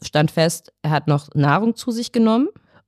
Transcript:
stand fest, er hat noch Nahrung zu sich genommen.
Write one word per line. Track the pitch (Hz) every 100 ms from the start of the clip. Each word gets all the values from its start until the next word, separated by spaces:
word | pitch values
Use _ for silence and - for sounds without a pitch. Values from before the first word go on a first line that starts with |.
stand | - 151 156
fest, | - 165 - - _
er | 151
hat | 151 147
noch | 143 -
Nahrung | 147 143 151 226 226
zu | -
sich | 226 240
genommen. | 233 220 226 302 - _ _